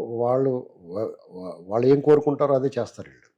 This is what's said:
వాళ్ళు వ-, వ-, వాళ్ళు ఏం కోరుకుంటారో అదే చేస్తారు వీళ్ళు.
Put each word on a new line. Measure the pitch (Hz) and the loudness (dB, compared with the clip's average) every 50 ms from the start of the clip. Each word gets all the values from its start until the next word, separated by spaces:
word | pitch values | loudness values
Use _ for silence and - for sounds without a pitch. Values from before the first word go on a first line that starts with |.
| 92 117 117 | -4 -6 -4
వాళ్ళు | 113 120 120 127 131 135 135 127 123 - - - - | -4 -2 0 0 0 0 0 -2 -4 -8 -12 -20 -20
వ-, | 90 82 87 101 110 92 - - - - | -18 -12 -8 -8 -8 -8 -8 -14 -20 -20
వ-, | 90 92 92 90 - - | -18 -16 -14 -14 -14 -16
వాళ్ళు | 87 92 104 117 123 131 | -12 -4 -2 2 4 4
ఏం | 143 143 | 4 4
కోరుకుంటారో | 139 147 151 147 147 147 143 - 147 139 139 | 6 4 4 4 4 0 0 0 0 0 0
అదే | 131 131 135 - 123 | 0 0 -2 -4 -4
చేస్తారు | 110 - - - 95 - | -6 -6 -8 -18 -20 -20
వీళ్ళు. | - _ _ _ _ | -20 _ _ _ _